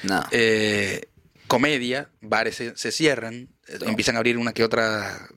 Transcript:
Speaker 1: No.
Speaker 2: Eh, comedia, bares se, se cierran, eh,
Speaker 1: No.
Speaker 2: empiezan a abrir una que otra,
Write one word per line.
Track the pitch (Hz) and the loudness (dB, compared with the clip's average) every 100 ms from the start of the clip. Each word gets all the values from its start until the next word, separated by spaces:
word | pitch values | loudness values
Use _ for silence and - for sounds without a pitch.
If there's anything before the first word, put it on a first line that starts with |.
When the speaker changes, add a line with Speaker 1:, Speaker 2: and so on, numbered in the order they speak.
Speaker 1:
No. | 98 92 - | 0 0 2
Speaker 2:
Eh, | 120 113 110 107 104 98 95 - _ _ _ - | 2 4 4 2 0 0 -4 -10 _ _ _ 0
comedia, | 127 143 139 120 131 151 _ | 2 2 0 -2 -6 -8 _
bares | 107 107 113 - | -2 0 0 -4
se, | 120 - | -8 -6
se | 117 | -6
cierran, | - 156 127 113 120 127 _ - | 2 2 2 -4 -12 -16 _ -16
eh, | - | -8
Speaker 1:
No. | 113 | -4
Speaker 2:
empiezan | 110 107 117 | 0 0 2
a | |
abrir | 117 120 | 2 0
una | 117 | -2
que | 113 | 0
otra, | 113 113 110 107 101 98 - | 2 2 0 -2 -6 -10 -14